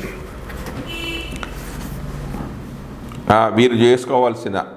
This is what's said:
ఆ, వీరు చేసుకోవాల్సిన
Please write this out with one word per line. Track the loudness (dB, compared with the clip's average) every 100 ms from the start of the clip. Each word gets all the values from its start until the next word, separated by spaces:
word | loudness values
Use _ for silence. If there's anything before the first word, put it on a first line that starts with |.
| -4 -10 -12 -12 -10 -10 -8 -8 -8 -8 -6 -6 -8 -8 -8 -8 -10 -8 -8 -8 -8 -8 -6 -6 -8 -10 -10 -12 -12 -14 -12 -4 4
ఆ, | 6 6
వీరు | 6 6
చేసుకోవాల్సిన | 8 8 6 4 2 4 2 -2 -2 -4